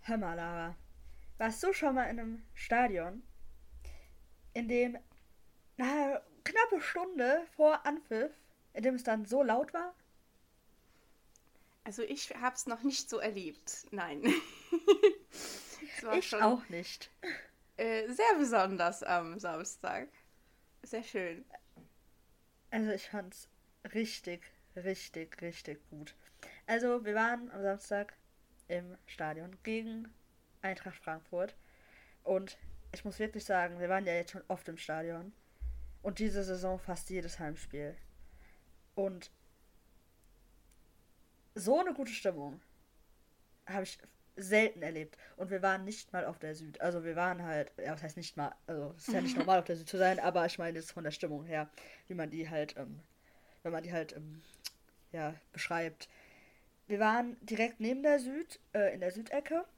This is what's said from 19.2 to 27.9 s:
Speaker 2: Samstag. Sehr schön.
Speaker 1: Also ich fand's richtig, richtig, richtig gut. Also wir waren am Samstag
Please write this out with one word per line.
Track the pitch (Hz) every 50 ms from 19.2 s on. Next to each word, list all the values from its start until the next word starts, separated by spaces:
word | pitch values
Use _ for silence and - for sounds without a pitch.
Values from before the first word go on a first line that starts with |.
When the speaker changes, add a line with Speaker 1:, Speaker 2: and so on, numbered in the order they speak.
| 170 165 165 190
Speaker 2:
Samstag. | - 180 165 160 180 - - - - 185 180 196 247 294 - - - _ _ _ _ _ _ _ _ _ _ - -
Sehr | - - 220 233
schön. | - - 214 185 175 165 175 262 _ - - _ _ - - 165 - _ _ _ _ - _ _ _ - _ _ _ _ _ _ _
Speaker 1:
Also | - 220 220 214 208
ich | 196 - -
fand's | - 208 190 180 - - - - _ _ _ _ _ _ _ - -
richtig, | 214 226 220 - - - 180 175 170 - - - _ _ _ -
richtig, | 185 175 190 190 185 - - _ 165 165 160 - - -
richtig | 170 170 - - - 151 151 - -
gut. | - 147 151 151 - - - - _ - - - - - -
Also | - 226 233 233 247 240 247 233
wir | 208 208
waren | 220 226 233 240 240 240 240
am | - 196
Samstag | 196 196 196 202 - -